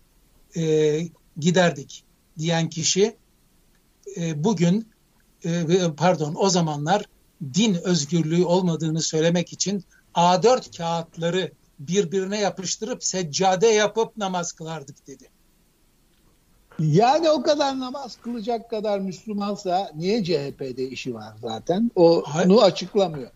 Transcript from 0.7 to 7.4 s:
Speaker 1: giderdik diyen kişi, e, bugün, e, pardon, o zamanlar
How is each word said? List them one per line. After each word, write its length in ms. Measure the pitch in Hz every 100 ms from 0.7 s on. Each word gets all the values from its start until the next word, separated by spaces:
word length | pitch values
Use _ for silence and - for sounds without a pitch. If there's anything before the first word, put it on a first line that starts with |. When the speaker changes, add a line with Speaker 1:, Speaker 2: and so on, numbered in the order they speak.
| 156 151 151 170 _ _ -
Speaker 1:
giderdik 640 | 160 180 175 143 - - _ _ _ -
diyen 320 | 165 165 160
kişi, 460 | 160 147 185 220 - _ _ _ _ _ _ _ _ 403 208
e, 260 | 165 147
bugün, 440 | 190 175 175 208 226 _ _ _ _ _ 175
e, 180 | 175 156 185 175 143
pardon, 380 | 175 175 147 180
o 120 | 196
zamanlar 560 | 175 165 147 151 202 - _ _ -